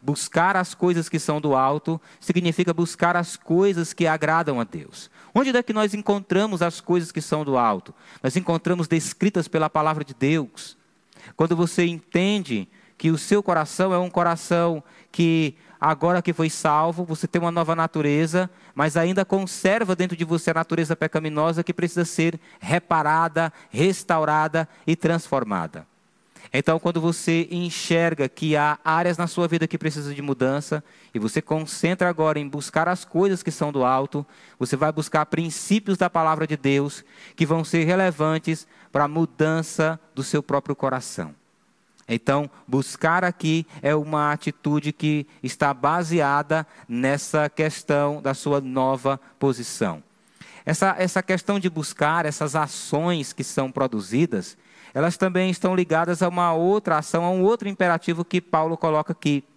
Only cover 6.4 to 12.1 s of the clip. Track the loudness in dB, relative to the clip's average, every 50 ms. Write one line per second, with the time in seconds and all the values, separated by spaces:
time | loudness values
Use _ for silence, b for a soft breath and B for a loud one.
6.4 | 2 0 0 0 -2 -2 -2 -6 -2 0 0 0 0 -2 -8 -8 -4 -2 -2 -2
7.4 | 0 0 0 2 2 2 0 0 -6 -14 -20 B B B B B B -2 -2 -2
8.4 | -2 0 -2 0 0 -2 -2 -2 0 0 0 0 0 -4 -4 _ 0 0 2 0
9.4 | -4 -2 0 0 0 0 0 0 0 0 -2 -2 -6 -10 -4 _ 0 2 2 0
10.4 | -2 -4 _ -18 -18 -20 -20 _ _ _ _ _ _ B B B B B B 0
11.4 | 2 2 2 2 2 0 2 0 0 0 0 -6 -12 _